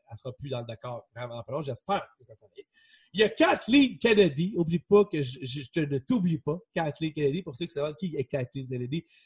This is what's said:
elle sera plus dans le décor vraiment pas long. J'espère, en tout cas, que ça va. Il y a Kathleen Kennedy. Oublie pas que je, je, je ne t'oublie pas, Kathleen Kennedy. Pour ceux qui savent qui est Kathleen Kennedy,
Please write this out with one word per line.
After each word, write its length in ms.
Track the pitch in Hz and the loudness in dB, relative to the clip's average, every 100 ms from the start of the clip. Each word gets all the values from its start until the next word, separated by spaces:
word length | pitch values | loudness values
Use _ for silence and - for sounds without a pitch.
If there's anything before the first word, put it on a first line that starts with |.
| - | -20
elle 60 | 110 | -16
sera 160 | 131 | -14
plus 160 | 123 143 | -12 -8
dans 100 | 123 | -8
le 60 | 117 | -8
décor 420 | 113 123 120 - 117 | -12 -12 -12 -14 -14
vraiment 260 | 123 117 | -12 -10
pas 80 | 117 | -6
long. 80 | 139 | -4
J'espère, 340 | 139 120 - 294 | -4 -4 -2 -2
en 20 | |
tout 260 | - - - | -2 -16 -20
cas, 80 | |
que 60 | - | -20
ça 60 | _ | _
va. 60 | - - _ _ _ _ | -20 -20 _ _ _ _
Il 60 | 180 | 2
y 20 | |
a 60 | 208 | 2
Kathleen 680 | - 330 - - 277 262 185 | 6 4 4 4 6 4 4
Kennedy. 560 | 233 208 180 135 180 196 | 4 6 6 4 -2 0
Oublie 220 | 160 170 | 0 -2
pas 260 | - 202 202 | 4 4 4
que 160 | 156 | 0
je, 180 | 131 135 | -4 -6
je, 200 | 135 139 131 | -8 -8 -6
je 80 | 170 | -2
ne 180 | 147 139 | -2 -2
t'oublie 400 | - 254 180 160 | -2 0 0 0
pas, 180 | - 170 - | -2 -6 -6
Kathleen 400 | 180 160 - 160 | -6 -6 -4 -6
Kennedy. 300 | 151 143 156 | 0 0 0
Pour 120 | 175 127 | -6 -10
ceux 100 | 170 | -8
qui 60 | |
savent 220 | 143 147 151 | -6 -6 -6
qui 160 | 185 147 | -8 -6
est 80 | - | -4
Kathleen 420 | 143 127 139 127 | -4 -6 -8 -8
Kennedy, 380 | 127 123 160 - _ | -6 -6 -6 -8 _